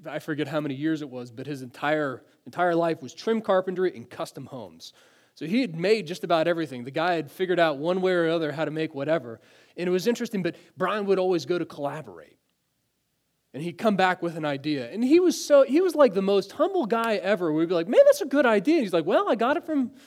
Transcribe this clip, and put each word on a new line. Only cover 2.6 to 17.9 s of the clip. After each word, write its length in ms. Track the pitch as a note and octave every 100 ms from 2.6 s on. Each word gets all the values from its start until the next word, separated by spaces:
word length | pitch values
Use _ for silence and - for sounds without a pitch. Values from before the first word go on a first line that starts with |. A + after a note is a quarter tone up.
| F3+
life 260 | E3+ E3+ D#3+
was 140 | B2
trim 260 | - - A3+
carpentry 540 | G#3+ F#3+ F#3+ F3+ F#3
and 160 | - -
custom 360 | - E3 - B2+
homes. 460 | C3 G2 D#2+ - - _ _ _
So 120 | _ D3+
he 140 | A3+
had 160 | A#3+ D#3+
made 300 | F3+ A3 D#3
just 180 | F3+
about 240 | F3+ E3+ D#3+
everything. 360 | E3 D#3 B2+
The 60 | A#2+
guy 240 | C#3+ E3+
had 160 | E3+ D3
figured 300 | - F#3 F3
out 180 | E3 C#3
one 220 | D#3+ F#3
way 120 | F#3
or 120 | F3+
another 280 | E3 E3+ D#3
how 120 | D3
to 60 | D3+
make 240 | D#3 D#3+
whatever. 460 | C#3 C#3 D#3+ A#2+ A2+ _ _ _ -
And 120 | F3+
it 40 |
was 140 | F3+ F3
interesting, 360 | A#3+ A#3 G3+
but 140 | E3+ - - -
Brian 300 | F3+ G#3 G3+
would 120 | F#3
always 280 | F#3 F3 C3+
go 120 | F3
to 60 |
collaborate. 720 | E3 - C#3+ D3 A2 E2+ D2 _ _ _ _ _ _ _ _ _ _ _ _
And 80 | B2+
he'd 160 | E3+ -
come 180 | A3 F#3+
back 260 | F#3 F3+
with 140 | E3+ E3
an 80 |
idea. 460 | D3+ C#3 D#3 D3 A#2
And 120 | G3
he 160 | B3 E4
was 240 | F4+ -
so, 220 | - C#4+
he 160 | C4+ C#4+
was 140 | F#4
like 200 | D4+ C4+
the 80 | F#3
most 300 | F#3+ G3+ F#3+
humble 340 | - E4 F#4+ A#3
guy 300 | A#3 A3+ G3+
ever. 360 | F3+ G3+ F3
We'd 160 | D3+ E3
be 60 |
like, 140 | F3
"Man, 120 | E3